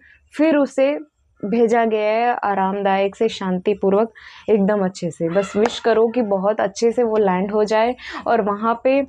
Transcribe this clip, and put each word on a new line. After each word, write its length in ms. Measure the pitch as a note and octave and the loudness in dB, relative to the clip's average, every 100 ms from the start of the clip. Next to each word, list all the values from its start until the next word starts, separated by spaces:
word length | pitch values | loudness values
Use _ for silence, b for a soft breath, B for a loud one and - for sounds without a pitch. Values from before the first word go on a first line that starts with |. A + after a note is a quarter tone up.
| b b b - | b b b 0
फिर 180 | D#4 D4 | 2 4
उसे 440 | C4+ - C4+ D4+ D4+ _ _ - G3+ | 2 2 0 0 -8 _ _ -10 -2
भेजा 400 | A3+ A#3 A#3 A3+ | 2 4 4 2
गया 260 | G#3+ G#3+ | 0 0
है 240 | A3 A#3+ - | 0 0 0
आरामदायक 720 | G3+ G3 F#3+ G3+ G3 F#3+ G3 - | -2 0 -2 0 0 0 0 0
से, 140 | A3+ | -4
शांतिपूर्वक, 800 | - F#3+ F3+ G#3 G3+ G3 G3 A3+ B B B B | -2 -4 -2 -2 0 2 2 0 B B B B
एकदम 360 | G#3 G3 G#3 F#3 | 2 2 0 -2
अच्छे 260 | - F3 | -4 -8
से। 180 | - E3 | -4 -2
बस 240 | F#3 G3 G3+ | -2 -2 0
wish 240 | A3 - | 0 0
करो 280 | A#3 A3 A3+ | 0 2 2
कि 140 | A#3+ | 0
बहुत 400 | G#3 G3 G3+ A3 | -2 -2 -2 -2
अच्छे 300 | G#3 - A#3 | -4 -2 -2
से 120 | B3 | 0
वो 140 | A#3 G#3+ | 0 0
land 340 | G3 F3+ G3 | 0 0 -2
हो 120 | G#3+ | -2
जाए 320 | G#3+ A3 A#3 B3+ B D4 - | 0 0 0 -4 B -8 -2
और 140 | A3+ | 0
वहाँ 400 | G3+ G3+ A3+ A#3 | 0 -2 -2 0
पे 160 | C4 C#4 | 0 0